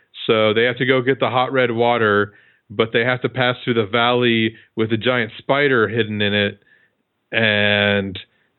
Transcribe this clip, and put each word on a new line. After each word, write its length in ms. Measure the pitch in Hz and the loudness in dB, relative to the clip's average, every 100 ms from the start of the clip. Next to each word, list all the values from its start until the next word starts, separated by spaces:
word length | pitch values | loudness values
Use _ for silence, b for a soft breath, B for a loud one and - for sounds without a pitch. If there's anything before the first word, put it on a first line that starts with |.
| b - - | b -10 -2
So 280 | 110 107 | 2 2
they 100 | 107 | 2
have 140 | 120 123 | 0 0
to 80 | 131 | 0
go 160 | 131 | 0
get 180 | 123 127 | 0 0
the 100 | 120 | 0
hot 220 | 123 127 | 0 0
red 200 | 131 123 | 0 0
water, 640 | 113 117 120 107 104 101 b b b - | 0 0 2 2 2 -2 b b b -10
but 220 | 107 110 | -2 0
they 80 | 120 | 0
have 180 | 120 127 | 0 -2
to 60 | 127 | -4
pass 280 | 120 123 123 - | -2 -2 -2 -2
through 80 | |
the 120 | 117 101 | -2 0
valley 640 | 117 120 123 123 113 110 113 B - | 0 2 2 2 2 0 -4 B -6
with 160 | 110 | -2
a 40 | 110 | -2
giant 360 | 117 123 113 - | 0 -2 -4 -8
spider 520 | - 139 143 127 104 | -2 0 2 2 0
hidden 320 | 113 107 104 | 0 -4 -2
in 120 | 104 | 0
it. 280 | 104 101 101 b b b b _ _ - | 0 -2 -4 b b b b _ _ -6
And 880 | 113 110 104 104 104 101 101 98 98 - _ _ | -2 0 2 2 2 2 0 -2 -8 -16 _ _